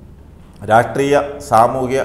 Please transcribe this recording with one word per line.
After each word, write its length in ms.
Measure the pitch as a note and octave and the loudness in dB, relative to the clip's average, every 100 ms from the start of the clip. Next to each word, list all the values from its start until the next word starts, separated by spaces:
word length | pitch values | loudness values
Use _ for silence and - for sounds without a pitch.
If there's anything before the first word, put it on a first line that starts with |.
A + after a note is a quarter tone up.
| - - - - - - G2+ | -20 -20 -20 -20 -20 -16 0
രാഷ്ട്രീയ 440 | A2 B2 C#3 C#3 C#3 - - - | 2 2 -2 0 0 -2 -10 0
സാമൂഹിക 520 | A2 B2 C3 B2+ C3+ | 2 2 0 -4 -4